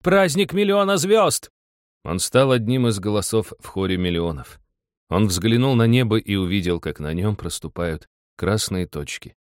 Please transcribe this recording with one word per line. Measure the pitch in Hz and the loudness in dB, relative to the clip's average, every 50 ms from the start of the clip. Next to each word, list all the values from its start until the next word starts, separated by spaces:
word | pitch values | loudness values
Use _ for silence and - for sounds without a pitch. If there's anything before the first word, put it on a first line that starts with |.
«Праздник | - 175 185 196 190 170 139 190 202 - | 2 2 4 4 4 2 2 0 -2 0
миллиона | 160 196 208 196 196 202 202 196 202 | 0 0 0 2 2 2 2 2 0
звезд!» | 175 147 190 214 226 196 156 - - - - _ _ _ _ _ _ _ _ _ _ _ | 0 2 2 4 4 4 2 0 -2 -8 -12 _ _ _ _ _ _ _ _ _ _ _
Он | - 85 92 | -6 -4 -4
стал | - - - 127 135 131 | -4 0 2 2 4 4
одним | 127 123 110 110 127 131 123 117 | 2 0 2 0 0 2 2 0
из | 107 101 | 0 0
голосов | 92 104 104 104 98 - - 110 107 - - _ | -2 -2 -2 0 -2 0 -2 -2 -2 -4 -14 _
в | - | -20
хоре | - - 98 95 95 92 | -10 -4 -4 -2 0 0
миллионов. | 90 90 90 87 85 85 85 78 69 62 - - - _ _ _ _ _ _ _ _ _ _ | 0 0 0 0 -2 -2 -4 -6 -8 -12 -18 -20 -20 _ _ _ _ _ _ _ _ _ _
Он | 82 95 107 101 | 0 2 2 2
взглянул | 90 90 92 113 113 120 127 139 131 | 0 0 0 2 2 2 2 2 2
на | 117 113 | 4 4
небо | 117 120 127 127 110 110 113 | 4 4 4 2 2 0 0
и | - - 101 | 0 0 -2
увидел, | 98 92 87 95 101 85 90 87 82 | -2 0 0 -2 -2 0 -2 -2 -2
как | - 80 76 - | -4 -8 -8 -6
на | 76 76 80 | -6 -6 -4
нем | 87 95 107 101 | -2 -2 -2 -4
проступают | - - 87 - - - 78 _ - 85 85 80 78 - _ _ _ _ _ _ | -4 -8 -10 -10 -10 -12 -12 _ -6 -6 -6 -6 -8 -12 _ _ _ _ _ _
красные | - - 90 104 107 - - 98 92 90 | -6 -2 -2 0 -2 -2 -4 -4 -4 -6
точки | - - 73 71 - - - - - _ _ | -6 -8 -10 -10 -10 -12 -14 -16 -20 _ _